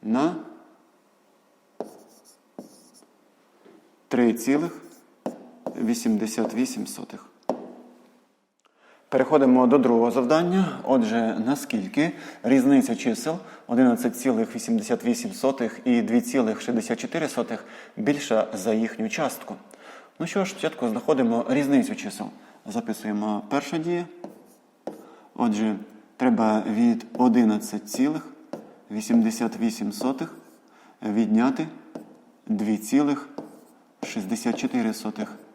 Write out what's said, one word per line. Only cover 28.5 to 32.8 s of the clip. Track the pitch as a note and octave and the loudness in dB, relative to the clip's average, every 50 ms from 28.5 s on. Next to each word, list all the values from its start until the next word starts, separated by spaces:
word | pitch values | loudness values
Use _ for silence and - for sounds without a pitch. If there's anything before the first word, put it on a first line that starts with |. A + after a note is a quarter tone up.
| - - - - - - _ _ | -16 -16 -16 -20 -20 -20 _ _
вісімдесят | G#2 - - - A#2+ A#2 A2 A2+ A2 - B2 A2+ - - | -8 -8 -2 2 4 4 4 4 0 0 -4 -4 -2 -2
вісім | A2 A2+ A2 - - G#2 G#2 | -2 -2 -2 -2 -6 -6 -6
сотих | - - B2+ C3+ C3+ E3 E3 - - - - - _ _ _ _ _ - - _ _ - | -4 -4 -4 -2 -2 -6 -10 -10 -18 -20 -20 -20 _ _ _ _ _ -20 -20 _ _ -6
відняти | A2+ G#2 G#2+ A2+ G2+ G#2+ A2 A#2+ C3+ C3+ B2+ D#3 D#3+ - - - - - - - - - - _ _ _ _ _ | -2 0 0 2 4 4 4 4 2 0 -2 -4 -6 -8 -18 -20 -18 -18 -18 -18 -18 -20 -20 _ _ _ _ _
дві | - A2 G2+ G#2+ G#2 A2 | -4 -4 -2 0 0 -2
цілих | G2+ | -2